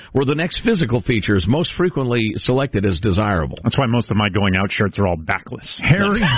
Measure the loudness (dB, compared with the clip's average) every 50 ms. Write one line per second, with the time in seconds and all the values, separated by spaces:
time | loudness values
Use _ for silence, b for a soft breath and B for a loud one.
0 | B B B 0 0 2 0 0 -2 -4 -4 -2 0 0 2 2 2 0 0 0
1 | 0 0 0 0 2 2 0 2 2 2 0 0 0 -2 -2 -2 -2 0 0 -2
2 | -2 0 0 0 0 -2 -2 -2 -2 0 0 0 0 0 0 0 0 0 0 0
3 | 0 0 2 2 2 2 0 0 -2 -4 -6 -4 -4 -2 0 0 0 2 0 0
4 | 0 0 0 0 0 2 0 2 2 2 2 2 0 0 0 0 -2 0 0 0
5 | 0 0 0 -2 -2 -4 -6 -6 -6 -10 -12 -10 -8 -8 -8 -4 0 2 2 2
6 | 2 2 0 0 2 0 0